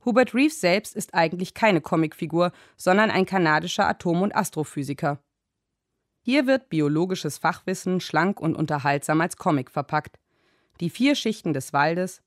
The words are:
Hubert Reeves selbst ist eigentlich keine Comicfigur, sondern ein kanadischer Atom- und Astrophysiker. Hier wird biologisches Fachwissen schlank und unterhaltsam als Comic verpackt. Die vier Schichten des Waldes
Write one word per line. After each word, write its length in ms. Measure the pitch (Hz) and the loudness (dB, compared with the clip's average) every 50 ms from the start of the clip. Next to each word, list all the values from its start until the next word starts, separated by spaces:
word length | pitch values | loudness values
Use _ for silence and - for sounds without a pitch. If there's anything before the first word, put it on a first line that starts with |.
| _ | _
Hubert 280 | 247 220 247 254 - - | 2 2 2 2 2 2
Reeves 280 | 233 277 311 302 - | 2 2 2 2 2
selbst 340 | - 175 175 208 - - - | 2 2 2 2 0 -4 -10
ist 180 | - 185 - - | -10 -10 -4 0
eigentlich 400 | 180 165 165 156 170 185 - - | 2 2 2 0 -4 -8 -8 -4
keine 280 | - - 220 196 160 | 2 4 4 4 4
Comicfigur, 720 | - - - 165 160 156 - - 175 156 156 165 175 175 - - - _ _ _ | 0 0 0 0 0 -2 -2 -6 -8 -4 0 0 0 0 -2 -8 -20 _ _ _
sondern 340 | - 185 185 202 220 214 | 0 2 4 4 4 2
ein 140 | - 170 190 | 2 0 0
kanadischer 640 | 185 190 196 175 160 151 151 - 175 - - 202 170 | 0 0 2 2 4 2 2 0 -2 -2 0 0 0
Atom- 340 | 202 _ - 180 165 170 | 0 _ -2 -2 0 0
und 120 | 190 208 - | 0 0 0
Astrophysiker. 880 | - 196 - - 160 151 - - 151 139 131 143 - - 151 143 135 _ _ _ _ _ _ _ _ _ _ _ _ _ _ _ _ _ _ _ _ | -2 -4 -4 -4 -8 -8 -6 -6 -8 -6 -6 -6 -4 -2 -4 -4 -4 _ _ _ _ _ _ _ _ _ _ _ _ _ _ _ _ _ _ _ _
Hier 260 | _ - 254 294 277 247 | _ 0 0 2 2 2
wird 220 | 269 262 _ _ | 0 0 _ _
biologisches 720 | - 156 151 143 151 156 170 185 185 - - 156 - - | -2 0 2 2 2 0 0 0 -2 -4 -6 -8 -8 -2
Fachwissen 600 | - 165 170 - _ - 185 180 - - 185 185 | -2 -2 -2 -2 _ -6 -6 -4 -2 -2 -2 -2
schlank 400 | - - - 156 165 190 202 - | -2 0 0 2 2 2 0 -2
und 160 | - 165 160 | -2 -4 -2
unterhaltsam 640 | - 160 147 151 147 127 147 143 143 - - 156 156 | -2 -2 -2 -2 -2 0 0 0 0 0 0 0 0
als 160 | 160 175 - | 0 -2 -4
Comic 340 | _ - 185 160 139 127 - | _ -2 0 0 0 -2 -4
verpackt. 480 | _ 151 139 _ - 151 - - _ _ _ _ _ _ _ _ _ _ _ _ _ _ | _ -8 -6 _ -4 -4 -4 -6 _ _ _ _ _ _ _ _ _ _ _ _ _ _
Die 100 | 175 170 | -6 -6
vier 240 | - - 240 277 294 | -2 0 2 2 2
Schichten 360 | 269 - 226 208 - - 170 151 | 2 0 -4 -4 -4 -4 -4 -4
des 200 | 135 131 - - | -4 -4 -2 0
Waldes 500 | 143 143 156 170 175 180 180 - - _ | 0 2 2 0 -2 -4 -6 -8 -14 _